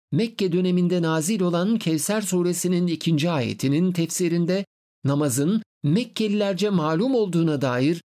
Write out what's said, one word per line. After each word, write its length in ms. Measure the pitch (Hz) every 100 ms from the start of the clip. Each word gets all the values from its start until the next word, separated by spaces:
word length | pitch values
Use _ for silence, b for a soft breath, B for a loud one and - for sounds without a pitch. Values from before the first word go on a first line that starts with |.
| _
Mekke 400 | 143 226 - 190
döneminde 500 | 175 185 180 175 180
nazil 400 | 165 160 160 220
olan 360 | 180 170 190 226
Kevser 440 | 175 160 - 214
suresinin 680 | 214 180 175 175 180 175 175
ikinci 420 | 156 170 151 165
ayetinin 600 | 160 113 107 131 143 180
tefsirinde 760 | 175 165 - 175 170 170 190 196 _ _ _
namazın 580 | 135 143 147 120 147 220 - _
Mekkelilerce 840 | 143 180 247 - 220 208 202 185 208
malum 460 | 190 156 160 254 247
olduğuna 460 | 208 170 165 147
dair 400 | 135 123 139 175 -